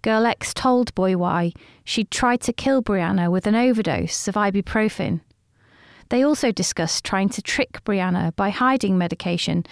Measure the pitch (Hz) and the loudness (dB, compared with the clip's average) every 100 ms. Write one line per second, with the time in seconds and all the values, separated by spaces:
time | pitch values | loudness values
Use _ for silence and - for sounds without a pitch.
0 | 220 220 233 - - - 254 247 240 - | 0 2 2 0 -6 -2 2 2 2 0
1 | 190 185 175 170 170 - - - - - | 0 2 0 0 -2 -4 -20 -20 -6 -4
2 | 202 - 247 247 - - 269 269 226 196 | -2 0 2 2 -2 -2 0 0 2 0
3 | 170 190 175 185 208 220 254 220 175 135 | 0 0 2 0 2 2 4 2 0 -2
4 | 165 - - 208 202 196 - 220 214 - | -2 -4 -4 0 0 0 -2 0 0 -2
5 | - 165 _ _ _ _ _ _ - - | -4 -4 _ _ _ _ _ _ -20 -20
6 | - 247 285 302 247 190 175 - 160 - | -2 2 2 2 0 0 -4 -2 -2 -4
7 | - 190 196 - - - - - - 196 | -2 -2 -2 -4 -6 -4 -4 -6 -4 -2
8 | 185 180 165 - 202 190 254 269 202 185 | 0 0 -2 -2 -4 0 2 2 2 0
9 | 175 - 180 175 - 170 - | 0 -4 -4 -4 -2 -4 -4